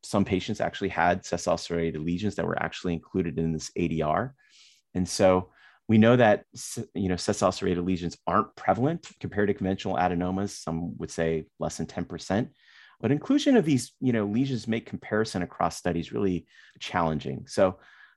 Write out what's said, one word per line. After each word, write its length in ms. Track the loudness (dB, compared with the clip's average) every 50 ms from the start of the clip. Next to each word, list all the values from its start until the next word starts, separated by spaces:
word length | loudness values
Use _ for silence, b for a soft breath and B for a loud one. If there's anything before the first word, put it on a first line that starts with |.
| -6
some 200 | -2 0 0 2
patients 380 | 2 0 -2 -2 -4 -4 -4
actually 280 | -4 -4 -4 -4 -6 -2
had 360 | 0 2 2 2 2 0 -2
sessile 320 | -4 -6 -2 0 0 -2
serrated 440 | -2 -2 -4 -2 -2 -2 -2 -2 -4
lesions 340 | -4 -4 -2 -2 -2 -4 -2
that 100 | -2 -4
were 160 | -2 -2 -2
actually 320 | -4 -4 -6 -6 -4 -4 -4
included 440 | -4 -6 -4 -4 -2 -2 -2 -2
in 140 | -2 -2 -2
this 180 | -2 -4 -6 -8 -4
A 120 | -4 -2 -2
D 120 | -2 -2
R. 320 | 0 0 0 0 -2 -4 b b b b b b b b b b b _ -4
And 140 | -4 -2
so 420 | -2 2 4 6 6 6 4 2 b b b b b b b _ 4
we 80 | 6
know 180 | 8 8 8 8
that 300 | 8 8 6 6 4 0 _ -18
s-, 240 | -16 -14 -10 -10 -10 -10 -8 -4
you 120 | -2 -2
know, 100 | 0 -2
sessile 340 | 0 -2 -2 0 2 2 0
serrated 320 | 0 0 0 0 0 0 0
lesions 340 | 0 -2 -2 -4 -6 -8 -8 _
aren't 300 | 0 2 2 0 0 _
prevalent 520 | -2 0 0 2 2 0 -2 -2 -4 -8 -16 -14 -12
compared 280 | -10 -4 -2 0 0 0
to 40 | 0
conventional 420 | 0 -2 -2 -2 -2 -2 -2 0
adenomas. 540 | 0 2 2 2 0 0 -2 -2 -2 -4 -4
Some 480 | -6 -8 -8 -6 -6 -4 -6 -6 -8
would 140 | -8 -10 -8
say 340 | -4 -2 0 0 0 -2 -4 -8 _ -8
less 180 | -6 -6 -6
than 100 | -6 -8
ten 180 | -8 -6 -8 -8
percent. 440 | -8 -10 -10 -6 -2 -2 -2 -2 -4 b b b b b b b b b _
But 120 | -2 0
inclusion 460 | 0 0 0 0 0 2 4 4 4
of 80 | 6 6
these, 280 | 4 2 2 0 -4 -8 _
you 120 | 0 0
know, 140 | 2 2 0
lesions 420 | 0 0 0 0 0 -2 -4 -2
make 200 | -2 -2 -2 -4
comparison 560 | -6 -10 -12 -6 -2 0 0 0 0 -2 -4 -4
across 340 | -4 -2 0 0 0 -2
studies 340 | -2 -2 -2 -2 -2 -4 -4
really 360 | -2 0 0 0 0 -2 b b b b b b b -14
challenging. 640 | -8 -4 0 0 2 2 0 -2 -4 -6 -8 -8 -10
So, 300 | -4 2 2 4 4 2 b b b b b b b b